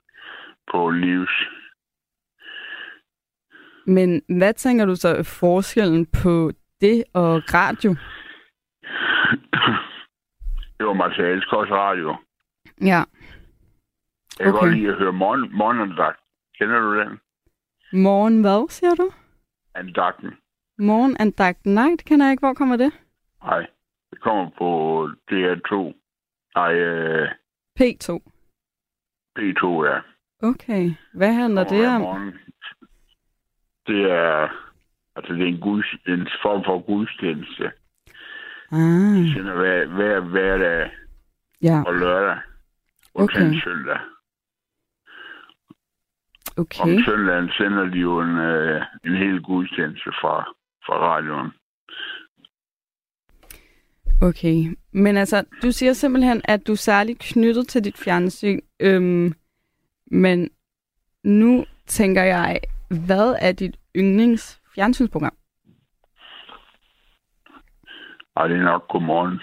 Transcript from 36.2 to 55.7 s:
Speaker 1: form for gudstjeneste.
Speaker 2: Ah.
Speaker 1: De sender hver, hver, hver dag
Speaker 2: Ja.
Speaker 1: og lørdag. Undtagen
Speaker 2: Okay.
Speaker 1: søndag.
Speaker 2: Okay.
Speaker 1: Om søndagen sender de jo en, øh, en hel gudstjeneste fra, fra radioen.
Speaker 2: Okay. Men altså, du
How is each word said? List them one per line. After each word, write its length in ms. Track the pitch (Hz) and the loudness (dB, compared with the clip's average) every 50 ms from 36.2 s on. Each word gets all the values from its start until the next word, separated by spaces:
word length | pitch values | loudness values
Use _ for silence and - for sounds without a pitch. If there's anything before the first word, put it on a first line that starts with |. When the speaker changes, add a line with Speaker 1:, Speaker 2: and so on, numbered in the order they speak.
| 87 - - - | -4 -6 -6 -4
Speaker 1:
form 220 | - 107 101 98 90 | -2 -2 -2 -2 -2
for 140 | 98 92 87 85 | -2 -2 -2 -2
gudstjeneste. 880 | 107 101 104 110 104 - - 98 85 78 76 - - - - - - - _ _ _ _ _ _ _ - - - - - - - - - - - - | -4 -4 -2 -4 -6 -8 -6 -6 -6 -6 -6 -10 -14 -12 -10 -10 -10 -10 _ _ _ _ _ _ _ -20 -20 -20 -20 -20 -20 -18 -20 -20 -20 -12 -4
Speaker 2:
Ah. 440 | 156 160 165 165 170 180 202 208 208 | 0 2 2 4 4 4 4 4 4
Speaker 1:
De 160 | 185 170 165 143 | 4 2 2 0
sender 200 | 98 95 98 92 | -2 -4 -4 -2
hver, 300 | 87 92 92 92 87 76 | 0 0 2 2 2 0
hver, 320 | 76 90 98 104 107 101 95 | -2 -2 -2 0 0 0 -2
hver 380 | 90 85 90 95 95 95 95 | -2 -2 -2 0 0 2 0
dag 340 | 95 92 85 85 82 76 - - - - - - - _ _ _ _ _ _ _ _ | 0 0 0 0 -2 -4 -6 -8 -16 -20 -20 -20 -20 _ _ _ _ _ _ _ _
Speaker 2:
Ja. 220 | 165 165 165 151 139 | 2 2 2 2 0
Speaker 1:
og 60 | 90 87 | 0 -2
lørdag. 440 | 90 90 90 90 95 101 98 82 - - - - - _ _ _ _ _ _ _ _ _ _ - | 0 0 0 0 0 0 0 -2 -4 -10 -16 -20 -20 _ _ _ _ _ _ _ _ _ _ -2
Undtagen 340 | 185 202 202 - 101 90 156 | 0 0 2 2 2 2 2
Speaker 2:
Okay. 100 | 156 160 - | 2 -2 -4
Speaker 1:
søndag. 360 | 90 90 76 64 69 - - - - - _ _ _ _ _ _ _ _ _ _ _ _ _ _ _ _ _ _ _ - - - - - - - - _ _ _ - - _ _ _ _ _ _ _ _ _ _ _ _ _ - - - | -6 -8 -8 -6 -6 -8 -8 -10 -14 -20 _ _ _ _ _ _ _ _ _ _ _ _ _ _ _ _ _ _ _ -20 -20 -20 -20 -20 -20 -20 -20 _ _ _ -20 -20 _ _ _ _ _ _ _ _ _ _ _ _ _ -16 -10 -6
Speaker 2:
Okay. 240 | 170 170 - - - - 170 175 | -6 -6 -6 -6 -2 0 2 2
Speaker 1:
Om 60 | 220 240 | 2 2
søndagen 440 | 113 107 107 101 92 87 87 87 87 - | 2 0 0 0 0 0 0 -2 -2 -2
sender 280 | - 104 101 101 101 95 | -2 -2 0 0 -2 -2
de 120 | 92 90 | -2 -2
jo 240 | 90 87 87 87 85 | -2 0 0 0 0
en, 160 | 85 85 85 | 0 -2 -2
øh, 440 | 80 82 82 82 78 78 80 78 76 - - - - - | -2 -2 0 0 0 0 -2 -2 -4 -6 -8 -12 -10 -6
en 100 | 85 90 | -4 -2
hel 260 | 95 98 98 95 87 78 | 0 0 0 -2 -2 -4
gudstjeneste 680 | 92 92 90 92 - - 90 80 76 73 - - - - - | -2 -2 -2 -2 -4 -4 -6 -6 -6 -8 -12 -12 -12 -8 -4
fra, 320 | - 78 78 82 - - - _ _ _ _ _ - | -4 -2 -2 -4 -6 -8 -14 _ _ _ _ _ -8
fra 100 | - 85 80 | -6 -4 -2
radioen. 520 | 82 85 80 76 78 76 76 71 64 - - _ _ _ _ _ _ - - - - - - - - _ _ _ _ _ _ _ _ _ _ _ _ _ _ _ _ _ _ _ _ _ _ _ _ - - - _ _ _ _ _ _ _ _ - - - - | 0 0 -2 -2 -4 -6 -6 -8 -8 -10 -12 _ _ _ _ _ _ -20 -18 -16 -14 -14 -16 -16 -20 _ _ _ _ _ _ _ _ _ _ _ _ _ _ _ _ _ _ _ _ _ _ _ _ -20 -20 -20 _ _ _ _ _ _ _ _ 0 4 6 6
Speaker 2:
Okay. 540 | 185 180 165 - - 165 160 165 160 160 180 - _ _ | 6 4 4 2 0 2 2 2 0 -2 -4 -10 _ _
Men 260 | - 196 202 208 202 | 0 2 4 4 4
altså, 280 | 202 196 202 220 202 - - - - 240 | 2 2 2 0 -2 -2 -4 -6 -4 -2
du 80 | 247 | -2